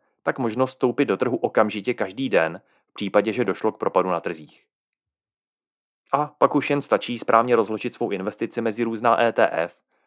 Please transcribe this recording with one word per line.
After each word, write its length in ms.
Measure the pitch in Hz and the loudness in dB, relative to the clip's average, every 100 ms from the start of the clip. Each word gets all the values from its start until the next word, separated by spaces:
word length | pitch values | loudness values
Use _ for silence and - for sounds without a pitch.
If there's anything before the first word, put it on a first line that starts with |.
| _ _ | _ _
tak 160 | - - | -6 -2
možnost 300 | 120 120 131 | -2 0 -2
vstoupit 360 | - 127 117 120 | 0 0 2 0
do 120 | 95 | 0
trhu 200 | - 120 | 0 0
okamžitě 560 | 110 - 107 104 98 | 0 2 2 0 -4
každý 360 | 117 101 107 131 | -4 -4 -4 0
den 320 | 98 82 82 _ _ _ | 2 2 -4 _ _ _
v 60 | |
případě, 400 | - 101 104 104 | -10 0 2 2
že 120 | 107 107 | 0 -2
došlo 260 | 90 110 | 0 -2
k 60 | - | -2
propadu 320 | 95 92 92 | 0 0 0
na 100 | 82 | -2
trzích. 460 | 90 80 76 _ _ _ _ _ _ _ _ _ _ _ _ _ _ _ - | -4 -10 -14 _ _ _ _ _ _ _ _ _ _ _ _ _ _ _ -4
A 140 | 143 147 - | -2 -2 0
pak 180 | 139 147 | 2 2
už 140 | - | 0
jen 120 | 143 | -2
stačí 380 | - 104 - 117 | 0 0 0 -6
správně 360 | - 117 123 117 | 2 2 4 2
rozložit 380 | 104 110 120 | 2 -2 -6
svou 160 | - 120 | -4 -4
investici 520 | 98 95 - 117 - | -4 -6 -6 -6 -4
mezi 220 | 113 107 | -4 -2
různá 380 | 117 113 117 110 | -4 0 2 4
E 120 | 117 | 2
T 160 | 113 110 | 2 2
F, 280 | - 85 _ _ _ | 0 -6 _ _ _